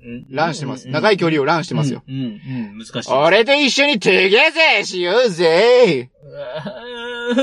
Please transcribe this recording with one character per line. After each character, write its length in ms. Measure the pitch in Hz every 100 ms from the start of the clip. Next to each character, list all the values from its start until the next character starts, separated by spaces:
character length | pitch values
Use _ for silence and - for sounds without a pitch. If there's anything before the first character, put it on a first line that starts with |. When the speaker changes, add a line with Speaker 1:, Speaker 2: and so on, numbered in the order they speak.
Speaker 1:
う 60 | 120
ん。 180 | 120 -
Speaker 2:
ラ 180 | 135 165
ン 60 |
し 60 | 151
て 60 | 147
ま 100 | -
す。 80 |
Speaker 1:
う 20 | 131
ん、 20 |
う 20 |
ん、 40 |
Speaker 2:
長 180 | 147 208
い 40 | 196
距 120 | 175
離 100 | 156
を 40 |
ラ 120 | 135 165
ン 80 |
し 40 | -
て 60 |
ま 100 | 131
す 80 | 147
よ。 100 | 117 -
Speaker 1:
う 20 |
ん、 40 |
う 40 | 135
ん、 40 |
う 520 | 127 104 135 127 107
ん、 40 | 104
難 80 | 113
し 40 |
い 20 |
で 80 | 127
す。 100 | 113
Speaker 2:
俺 320 | 127 156 196
と 100 | 233
一 160 | 277 277
緒 160 | - 285
に 140 | 277
ト 80 | -
ゥ 200 | 185 190
ゲ 220 | 214 311
ゼ 300 | 302 320 220
ー 40 |
し 180 | 196 185
よ 160 | 175 214 254
う 40 |
ぜ。 800 | 165 170 165 226 247 233 139 123 _
Speaker 1:
う 80 | 143
わ 320 | 143 123 147 202 226 240 240 240 240 240 240